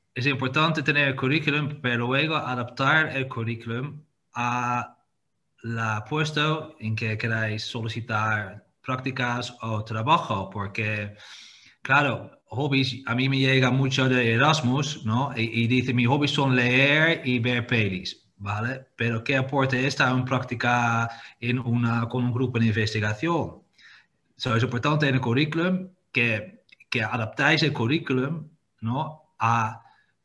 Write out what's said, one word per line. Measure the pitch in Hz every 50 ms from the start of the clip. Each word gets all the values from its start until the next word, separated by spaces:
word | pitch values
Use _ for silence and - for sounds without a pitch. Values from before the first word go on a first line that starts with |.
| _ _ -
es | 127 123
importante | 143 139 113 131 123 139 156 156 165 156 156
tener | 135 160 143 147 143 139
el | 131
currículum, | 131 131 131 147 160 151 151 143 151 147 131 147 -
pero | - 123 120 117 120 123
luego | 131 139 156 156 160
adaptar | 147 - 127 127 123 120 117 - - 135 139 151 160 160 - -
el | 135 131 131
currículum | - 117 113 113 117 113 - 117 113 123 139 151 151 147 - _ _ _ _ _ -
a | 120 120 120 120 123 123 123 123 120 120 - - _ _ _ _ _ _ _ _ _ _ _ _ _
la | - 113 117 113 113 110 107 107 107 -
puesto | 151 151 156 151 - 151 151 156 156 160 - - - -
en | 110 110 110
que | 107 117 110 107 107
queráis | - 113 113 113 110 107 107 107 -
solicitar | - - 120 113 113 - 117 113 - 113 107 107 110 110 107 104 95 95 104 - _ _ _
prácticas | - - 127 127 131 135 131 131 123 120 120 123 120 - - -
o | 113 113 110 107 110
trabajo, | - 110 110 113 139 165 165 - - 110 98 92 -
porque, | - 104 98 95 - - 107 107 107 107 104 104 101 - - - - - - - - - - - - _ -
claro, | - 135 143 147 135 110 92 - - - - _
hobbies, | - - 120 147 143 139 135 131 131 110 110 -
a | - 117
mí | 123 131 135
me | 135 135
llega | 135 131 135 131 131 127
mucho | 127 135 135 131 131 135 131 131
de | 127 127 120 113 113
Erasmus, | 120 139 156 156 151 123 120 127 147 147 - - - -
¿no? | 107 113 120 139 143 - 113
Y, | 113 113 110 117 117
y | 113
dice, | 127 127 120 135 123
"Mis | 123 120 117
hobbies | 139 147 147 139
son | - 151 139 135 127
leer | 123 120 123 123 131 139 143 147 156 160 165 165 160 -
y | 131 127 120
ver | 113 123 123 120 117 -
pelis", | 127 113 107 98 95 92 92 - - - _ _ _ -
¿vale? | 101 101 104 104 113 123 135 135 - _ _
Pero | - 117 120 117 113 113
¿qué | - 139 135
aporte | 127 131 139 139 131 131 127 127 131
esta | 139 135 - 139 127
en | 127 127 127
práctica | - 135 123 117 - 123 113 - 123 123 120 120 117 117 117 117 117 - - - - - _
en | 117 120 123 131
una, | 143 120 117 120 120 117 117 117 117 117
con | - 127 123
un | 123 117
grupo | 123 131 117 107 117
de | 113
investigación? | 113 107 110 107 107 - 110 104 107 107 - 160 170 175 156 120 82 - - _ _ _ _ - - - - _ _ _ _ _ _ _
So, | - - 131 113
es | 113 127
importante | - 120 120 - 147 156 151 151 139
en | 131
el | 127
currículum | - 120 120 135 151 151 160 165 170 185 185 180 185 - - _ _ _
que, | - 127 120 117 110 104 92 - - - _ _ - - - _
que | - 117 110
adaptáis | 107 120 117 110 104 - - 139 147 160 151 156
el | 143 -
currículum, | - 117 117 147 165 151 - 131 127 127 147 165 160 - - - _ _ _ _ _
¿no? | 113 113 120 147 151 147 - - _ _ _ -
A, | 110 113 117 117 110 107 - - - _ _ _ _ _ _ _